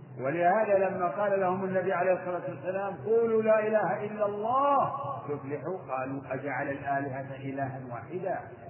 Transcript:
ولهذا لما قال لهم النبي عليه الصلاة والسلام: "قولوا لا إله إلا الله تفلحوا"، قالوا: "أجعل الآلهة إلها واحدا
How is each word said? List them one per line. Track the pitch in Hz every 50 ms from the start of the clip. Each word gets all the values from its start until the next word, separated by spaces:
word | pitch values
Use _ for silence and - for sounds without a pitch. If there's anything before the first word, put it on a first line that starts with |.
| - - - 120
ولهذا | 127 139 160 175 175 175 196 226 214 202 196 190 190 185
لما | 185 180 180 -
قال | 196 202 208 202 196 196
لهم | 185 180 185 190 190
النبي | 185 185 190 175 190
عليه | 180 175 180 185
الصلاة | 180 175 - 180 175 175 180 180
والسلام: | 165 - 165 180 190 196 202 196 190
"قولوا | - - 214 226 233 233 226 220 220
لا | 220 214 220 214 214
إله | 220 220 214 185 175 202 220 208
إلا | 208 208 214 208
الله | 202 208 208 214 233 254 269 277 285 277 254 175 - - - 277 285 269 - - 147
تفلحوا"، | 147 139 135 135 147 147 165 165 190 180 - 135
قالوا: | 131 131 131 135 139 139 - -
"أجعل | 139 139 143 139 127 131 143 143
الآلهة | 139 139 139 139 139 139 147 135 127 139 135 135 135
إلها | 131 131 135 131 139 135 131 135 135 131 120
واحدا | 117 113 - - 170 180 190 202 151 - - - - - -